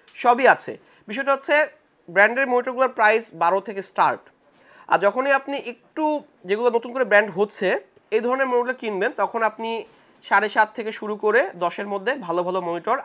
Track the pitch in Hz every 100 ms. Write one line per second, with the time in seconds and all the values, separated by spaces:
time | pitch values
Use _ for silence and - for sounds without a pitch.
0 | - - 247 240 254 165 - 110 _ _
1 | - 233 269 269 - 294 302 - _ _
2 | - 175 208 240 269 247 247 240 262 240
3 | 214 220 226 165 170 190 190 196 185 -
4 | 156 120 - _ _ _ _ - - 165
5 | 196 233 269 277 311 277 233 233 _ -
6 | 311 294 - _ 180 208 240 233 240 240
7 | 226 202 214 170 208 - 185 269 - _
8 | _ 220 240 262 262 247 240 254 226 196
9 | 220 294 196 233 220 214 226 226 - _
10 | _ _ - 202 208 226 214 - 220 226
11 | 214 208 214 214 370 175 175 - 208 202
12 | 196 285 180 170 180 185 175 170 165 262